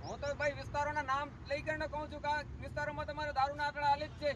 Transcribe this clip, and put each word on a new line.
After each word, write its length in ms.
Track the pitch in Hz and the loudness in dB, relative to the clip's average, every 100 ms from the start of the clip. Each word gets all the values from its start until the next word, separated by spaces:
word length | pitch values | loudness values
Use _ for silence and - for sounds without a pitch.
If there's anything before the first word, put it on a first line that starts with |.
| - | -6
હું 100 | - | -4
તો 120 | 285 277 | -2 2
ભાઈ 180 | 294 269 | 2 2
વિસ્તારોના 480 | 262 285 294 302 269 | -4 0 2 0 2
નામ 160 | 269 294 - - | 0 0 -6 -2
લઈ 120 | 285 302 | -2 0
કરીને 200 | 311 302 | -2 0
કહું 160 | 285 302 | -2 -4
છું 100 | 294 294 | -4 0
કે 40 | |
આ 100 | 302 285 - | 0 -2 -8
વિસ્તારોમાં 440 | 277 - 294 294 294 | -6 -2 -2 -2 -4
તમારે 300 | 294 302 285 | -2 -2 2
દારૂના 300 | 269 285 294 | 2 4 0
આંકડા 240 | 294 294 | 2 4
હાલે 160 | 285 302 | 4 2
જ 80 | - | -2
છે. 80 | 294 | -2